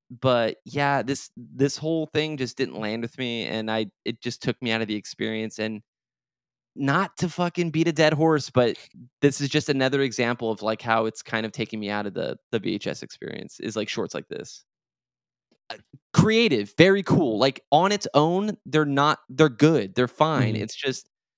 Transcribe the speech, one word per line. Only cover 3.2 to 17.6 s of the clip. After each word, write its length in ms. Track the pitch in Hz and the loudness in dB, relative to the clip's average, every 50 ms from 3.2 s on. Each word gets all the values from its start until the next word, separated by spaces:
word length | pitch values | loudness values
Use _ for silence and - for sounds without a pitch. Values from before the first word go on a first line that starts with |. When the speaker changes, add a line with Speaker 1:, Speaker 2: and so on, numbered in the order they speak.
| 127 120 117 117 95 | -6 -6 -4 -4 -4
Speaker 1:
and 240 | - - 110 110 110 | -4 -4 -4 -2 -2
I, 160 | 110 110 107 98 _ _ - | -2 -2 -2 -4 _ _ -8
it 160 | - 117 - | -8 -8 -6
just 220 | - 123 - - | -8 -10 -8 -6
took 180 | - 127 - - | -6 -6 -6 -4
me 80 | 131 117 | -4 -2
out 120 | 113 113 | -2 -2
of 60 | 113 101 | -2 -4
the 60 | 107 | -6
experience. 640 | 107 - - - - 107 110 110 110 110 107 - - | -6 -8 -10 -10 -8 -6 -6 -4 -6 -6 -8 -6 -6
And 240 | 110 110 110 104 _ _ _ _ _ _ _ _ _ _ _ _ _ _ _ _ _ _ - | -6 -6 -6 -8 _ _ _ _ _ _ _ _ _ _ _ _ _ _ _ _ _ _ -8
not 400 | - - 139 139 175 196 - - - | -4 0 0 2 0 0 -2 -4 -6
to 100 | 185 170 | -6 -4
fucking 420 | - - 180 175 - 180 175 165 | -2 -2 -4 -2 -2 -2 -4 -2
beat 160 | 147 160 165 170 | 0 0 0 0
a 40 | |
dead 200 | 156 156 160 156 | 2 4 4 4
horse, 380 | 156 139 160 160 160 143 - - | 4 4 4 4 4 2 0 0
but 260 | - 127 123 113 - - - - - - 120 - _ - | 2 2 2 2 0 -4 -12 -20 -20 -20 -20 -18 _ 2
this 180 | - 143 131 - | 2 2 2 2
is 80 | 143 131 | -4 0
just 200 | - 151 - - | 0 -2 0 0
another 340 | 143 135 131 131 135 139 | 0 2 2 2 2 0
example 480 | 139 127 107 - 120 117 123 - 120 113 | 0 -2 0 -2 -2 -2 -2 -2 -2 -4
of, 120 | 107 98 | -4 -2
like, 200 | 104 110 110 - | -2 -4 -4 -2
how 240 | - 120 113 113 110 | 0 0 2 2 2
it's 160 | 113 - - | 0 -4 -8
kind 240 | - - - 110 110 | -10 -6 -4 -4 -4
of 60 | 110 | -4
taking 280 | - - 113 - - 110 | -6 -6 -8 -6 -6 -6
me 80 | 107 101 | -6 -4
out 160 | 104 104 101 | -4 -4 -4
of 80 | 104 87 | -4 -6
the, 220 | - 80 62 - - _ - | -4 -6 -6 -6 -8 _ -6
the 60 | - 110 | -4 -4
V 160 | 90 - 98 | -2 -2 -4
H 120 | 101 - - | -4 -4 -6
S 140 | - - | -8 -8
experience, 580 | - - - - - - - - - - - - | -12 -18 -16 -14 -12 -12 -12 -12 -14 -14 -14 -10
is, 160 | - 110 107 | -10 -8 -6
like, 120 | 110 104 - | -6 -6 -6
shorts 260 | - 113 95 82 - | -4 -6 -6 -6 -6
like 120 | 76 - - | -10 -10 -10
this. 360 | 82 - - - - - _ _ _ _ _ _ _ _ _ _ _ _ _ _ _ _ _ _ _ _ _ - | -12 -12 -12 -14 -16 -20 _ _ _ _ _ _ _ _ _ _ _ _ _ _ _ _ _ _ _ _ _ -18
Uh, 60 | 113 - _ _ - - _ _ | -18 -18 _ _ -20 -20 _ _
creative, 600 | - - - 214 220 226 240 214 139 107 101 101 - | 2 4 4 6 6 4 4 4 2 0 -2 0 6
very 260 | - 170 190 196 202 190 | 6 6 8 6 2 2
cool. 340 | - - - 160 123 110 101 | 2 2 4 4 2 2 2
Like, 240 | 123 139 131 - | 2 2 0 -2